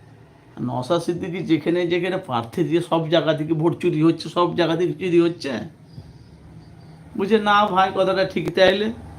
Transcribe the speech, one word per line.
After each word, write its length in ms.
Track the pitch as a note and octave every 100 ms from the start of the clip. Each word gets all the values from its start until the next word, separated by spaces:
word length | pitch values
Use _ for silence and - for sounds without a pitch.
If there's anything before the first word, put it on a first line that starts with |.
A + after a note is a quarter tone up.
| - - - - - -
নওশাদ 400 | A#2+ B2 B2 E3+
সিদ্দিকী 380 | E3+ F3 F#3 F3
যেখানে 480 | D#3+ D#3 E3+ F3 E3+
যেখানে 300 | F3 F#3 F#3
প্রার্থী 460 | F#3 A#2+ A#2 -
দিয়ে, 180 | D3 E3
সব 280 | E3 E3 D#3
জায়গা 240 | E3 D3+
থেকে 200 | D3+ D#3
ভোট 280 | D#3 E3 -
চুরি 220 | F3+ D3+
হচ্ছে, 260 | D#3+ D#3+ D#3
সব 260 | F3 F3 E3
জায়গা 200 | D#3+ E3+
থেকে 180 | F3
চুরি 260 | D3+ F#3 E3+
হচ্ছে। 320 | E3+ E3 C#3 A#2 - - - - - - - - - - - - - - - -
বলছে, 220 | F#3+ G#3+
"না 260 | G#3 G3+ G#3
ভাই, 260 | F#3 F#3+ F#3+
কথাটা 300 | F#3+ F#3+ F#3
ঠিক।" 300 | F3+ D3+ G3
তাইলে 380 | F#3 G3+ A3 A#3+ -